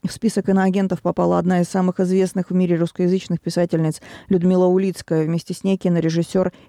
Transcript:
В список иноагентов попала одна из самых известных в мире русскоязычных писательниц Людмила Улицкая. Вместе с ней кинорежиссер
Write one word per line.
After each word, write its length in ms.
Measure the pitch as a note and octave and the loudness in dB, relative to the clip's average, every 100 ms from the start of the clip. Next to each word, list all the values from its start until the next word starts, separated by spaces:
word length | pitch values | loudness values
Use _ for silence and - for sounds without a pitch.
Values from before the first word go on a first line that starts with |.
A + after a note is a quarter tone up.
В 80 | - | -10
список 380 | - A3+ G3+ F#3+ | -4 -2 -2 0
иноагентов 520 | F#3+ F#3+ F#3+ F#3+ F3+ | 2 2 0 -2 -2
попала 340 | F3 E3+ F3 F3 | -2 0 0 2
одна 260 | E3+ F3+ | 2 0
из 60 | F3 | 0
самых 300 | F#3+ F#3 F3+ | 0 0 0
известных 520 | F3+ F#3+ F#3 F#3+ F3 | 0 0 0 -2 0
в 40 | |
мире 220 | F#3 F3+ E3 | 2 2 0
русскоязычных 640 | E3+ - F3+ F#3 - E3+ | 0 0 0 0 -2 -6
писательниц 600 | - F3 F3 E3 D#3 - - - - | -2 -2 0 0 0 -4 -12 -16 -2
Людмила 380 | F#3 F3+ F#3 F3+ | 2 4 4 4
Улицкая. 580 | F#3 G3 F3 - D#3+ | 2 0 -4 -2 -2
Вместе 280 | D#3 E3+ - | 0 -4 -6
с 120 | F3+ | -6
ней 120 | F#3+ F#3+ | -2 0
кинорежиссер 760 | F#3 E3+ D#3+ E3 E3 F#3+ F#3 - | 0 0 2 0 0 0 -2 -4